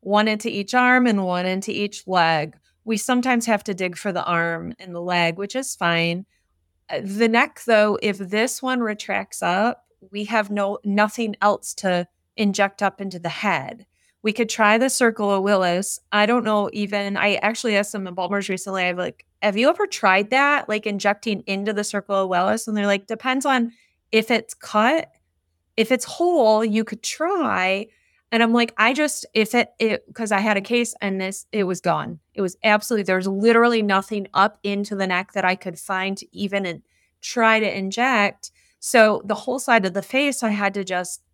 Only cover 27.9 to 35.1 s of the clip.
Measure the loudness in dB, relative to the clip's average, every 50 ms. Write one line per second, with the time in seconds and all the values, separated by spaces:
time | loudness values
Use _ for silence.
27.9 | _ _ _ _ _ _ _ _ 0 2 2 4 4 2 2 0 2 2 2 2
28.9 | 4 2 0 0 0 -6 -10 -4 _ 0 0 2 2 0 0 0 _ _ -2 -2
29.9 | -2 -2 _ _ -10 -8 -4 -2 0 0 2 2 0 0 0 0 0 0 0 -2
30.9 | -4 -6 -4 -4 -2 -2 -4 -6 -6 -10 -14 _ -2 -2 -2 -2 -2 -4 -2 -2
31.9 | 0 0 -2 -6 -10 -14 _ _ _ -4 -4 -4 -4 _ 2 2 2 2 0 0
32.9 | -2 -2 0 0 0 0 0 -2 -2 2 4 4 6 6 6 4 4 2 2 2
33.9 | 2 0 0 -2 -6 -6 -6 -2 2 2 2 2 2 _ _ -4 -4 -4 -4 -4
34.9 | -4 -4 -2 0